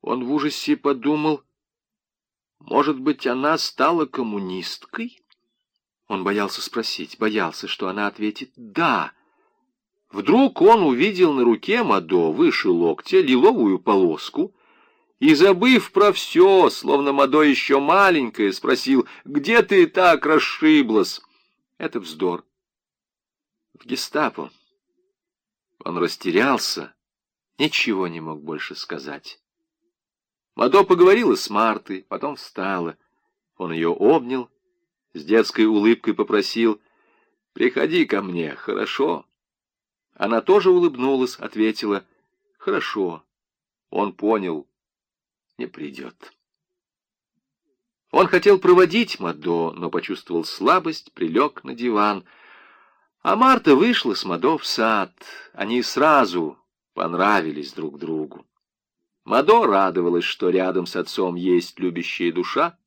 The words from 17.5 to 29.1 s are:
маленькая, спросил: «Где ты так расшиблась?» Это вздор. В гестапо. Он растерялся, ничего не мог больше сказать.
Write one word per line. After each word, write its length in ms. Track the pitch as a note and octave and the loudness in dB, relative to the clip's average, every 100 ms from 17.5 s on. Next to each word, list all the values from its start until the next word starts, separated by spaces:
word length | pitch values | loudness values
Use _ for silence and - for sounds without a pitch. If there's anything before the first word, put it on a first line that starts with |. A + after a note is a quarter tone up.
| C3 - C#3 | 2 2 0
маленькая, 720 | C#3+ F#3 G3 E3 A#2+ G#2+ G2+ | 2 4 4 2 -2 -2 -2
спросил: 560 | F#2 - A#2+ C3 C3+ B2 - | -2 -2 -2 2 0 0 -8
«Где 400 | - C#3+ C#3 A#3 | -6 -6 2 2
ты 240 | - G3+ E3 | 4 4 4
так 400 | - F3+ D3 - | 4 4 4 2
расшиблась?» 920 | D#3 - - D#3 D#3 A#2+ A2 F2+ - _ _ _ _ _ _ | 0 0 0 4 4 4 2 0 -6 _ _ _ _ _ _
Это 220 | - A#2+ | -10 -10
вздор. 460 | E2+ D#2 F2+ E2+ _ _ _ _ _ _ _ _ _ _ _ _ _ _ | -12 -6 -4 -4 _ _ _ _ _ _ _ _ _ _ _ _ _ _
В 80 | A#2+ | -10
гестапо. 640 | C3 - D3+ C3+ - C#2 _ _ _ _ _ _ _ _ _ _ _ _ _ | -8 -6 -4 -4 -6 -16 _ _ _ _ _ _ _ _ _ _ _ _ _
Он 140 | F2 F2 | -10 -4
растерялся, 1000 | E2+ - F#2 F2 C3 B2 - - D2 _ _ _ _ _ _ _ | -4 -4 -2 0 0 -2 -4 -8 -12 _ _ _ _ _ _ _
ничего 480 | D#3 - - F#2+ F#2 | -4 -2 -2 -2 -4
не 140 | E2 | -8
мог 200 | D#2 D#2 | -12 -12
больше 340 | D2+ D#2 - - | -12 -12 -12 -14
сказать. 680 | - E2+ C#2 | -12 -12 -12